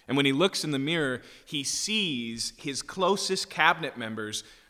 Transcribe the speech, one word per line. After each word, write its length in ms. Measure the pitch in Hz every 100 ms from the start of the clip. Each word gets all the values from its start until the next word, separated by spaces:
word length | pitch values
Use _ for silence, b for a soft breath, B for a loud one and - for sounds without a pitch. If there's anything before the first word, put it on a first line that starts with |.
| b
And 100 | 135
when 80 |
he 80 | 139
looks 320 | 135 190 -
in 60 | 156
the 80 | 139
mirror, 420 | 139 170 139 123 B B
he 180 | - 147
sees 920 | 131 - - 214 185 127 117 113 - -
his 240 | 156 131
closest 680 | - - 185 196 - 185 -
cabinet 480 | - 220 208 147 120
members 440 | 113 110 107 107 B B